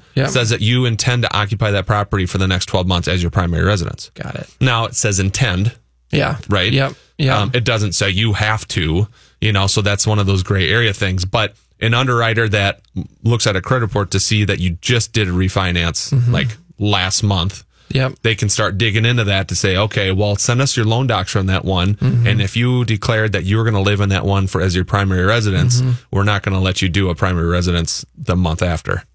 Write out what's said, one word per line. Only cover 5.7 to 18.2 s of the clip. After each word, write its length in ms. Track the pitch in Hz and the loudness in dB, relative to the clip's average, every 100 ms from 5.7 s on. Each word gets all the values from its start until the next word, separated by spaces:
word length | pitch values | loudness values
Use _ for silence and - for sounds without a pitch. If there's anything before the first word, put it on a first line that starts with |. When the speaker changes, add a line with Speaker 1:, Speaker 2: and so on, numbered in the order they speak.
| - _ _ - | -4 _ _ -4
Speaker 1:
Yeah. 260 | 151 - 147 - | -2 0 -4 -2
Speaker 2:
Right? 240 | 101 95 | 0 2
Speaker 1:
Yep. 220 | 131 135 143 _ - | 2 0 -4 _ -4
Yeah. 220 | 135 107 | 0 2
Speaker 2:
Um, 120 | 101 123 | 0 0
it 80 | |
doesn't 300 | 110 113 104 | 0 0 0
say 180 | - 101 | 0 0
you 220 | 95 113 | 0 0
have 340 | 98 107 110 - | 0 0 -2 -4
to, 380 | - 80 85 110 - - - | -2 0 0 -2 -6 -20 -4
you 100 | 107 | 0
know, 140 | 98 98 | 0 2
so 160 | - | 0
that's 240 | 101 101 - | 0 0 0
one 140 | 104 | 2
of 80 | 98 | 2
those 160 | 95 | 0
gray 260 | 90 98 80 | 2 0 2
area 240 | 110 113 | 2 0
things. 320 | 98 98 92 92 | 0 -2 -2 -2
But 300 | 117 104 - _ - | -2 -4 -6 _ -6
an 100 | 113 | 0
underwriter 540 | 120 131 120 113 113 113 | 0 2 0 0 0 0
that 320 | 101 98 - _ 92 - _ | 2 0 -4 _ -10 -10 _
looks 220 | 113 117 113 | 0 0 0
at 100 | 95 | -2
a 60 | |
credit 240 | - 131 110 | 0 0 0
report 240 | 104 98 | -2 -2
to 80 | 95 | -2
see 240 | - 107 101 | 0 0 0
that 140 | 87 | 0
you 180 | 90 82 | -2 -4
just 300 | - 120 - | -2 -2 0
did 140 | 113 95 | -2 0
a 40 | |
refinance, 800 | 90 92 101 92 87 85 - - | 0 0 0 0 0 -2 -4 -2
Speaker 1:
Mm-hmm. 180 | 135 120 | 0 2
Speaker 2:
like, 260 | - 123 - - - | 0 -2 -6 -18 -4
last 420 | 104 98 92 - | 0 0 0 0
month, 400 | 104 95 92 - - _ - | 0 0 -2 -6 -20 _ -6
Speaker 1:
Yep. 260 | 135 131 - | -2 -2 -2